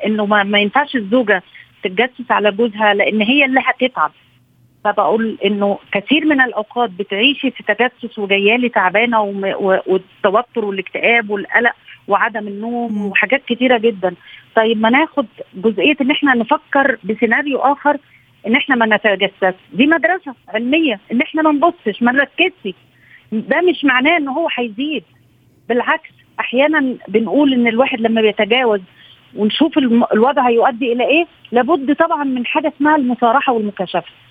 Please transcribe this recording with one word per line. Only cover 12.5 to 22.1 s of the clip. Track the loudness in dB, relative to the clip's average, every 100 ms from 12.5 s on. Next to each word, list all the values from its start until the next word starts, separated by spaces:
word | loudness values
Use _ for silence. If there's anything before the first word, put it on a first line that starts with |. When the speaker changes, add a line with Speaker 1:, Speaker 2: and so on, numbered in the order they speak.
| -8 -6 -6 -4 -4
Speaker 2:
مم. | -2
Speaker 1:
وحاجات | -2 0 -2 -2
كتيرة | -2 2 2
جدًا. | 2 0 -4 -6 -16 -20 _ 0
طيب | 2 2
ما | 2
ناخد | 2 2 -2 -6 -10 -16
جزئية | -4 -2 2 0 2
إن | 0
إحنا | 0 2
نفكر | 0 2 -2 0 0 0 -2
بسيناريو | -6 -2 0 0 -2 0
آخر، | 0 0 -2 -2 -6 _ _ _ -2
إن | -2
إحنا | 0 0
ما | 2 2
نتجسس. | 2 0 -2 0 -2 -2 _
دي | 0 2
مدرسة | 2 0 -2 -6 -16 -10
علمية | -6 -2 0 0 -4 -4
إن | -4
إحنا | -2 0
ما | 2
نبصش، | 2 0 0 -6 0
ما | 0